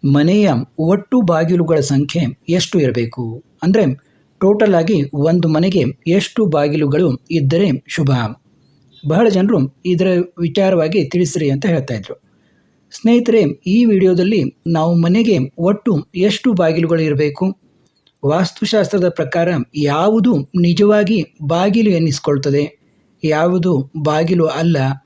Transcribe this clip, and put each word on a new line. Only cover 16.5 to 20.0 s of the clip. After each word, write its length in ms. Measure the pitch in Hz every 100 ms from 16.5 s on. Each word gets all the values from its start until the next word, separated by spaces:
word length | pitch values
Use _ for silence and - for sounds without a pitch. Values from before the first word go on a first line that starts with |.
ಬಾಗಿಲುಗಳು 480 | 196 165 160 165 165
ಇರಬೇಕು, 560 | 156 143 147 143 185 - _ _ _ _ _ _ 139
ವಾಸ್ತುಶಾಸ್ತ್ರದ 840 | 156 180 - 214 220 190 202 180
ಪ್ರಕಾರ 400 | 175 147 175 170 170 120 151
ಯಾವುದು 640 | 143 147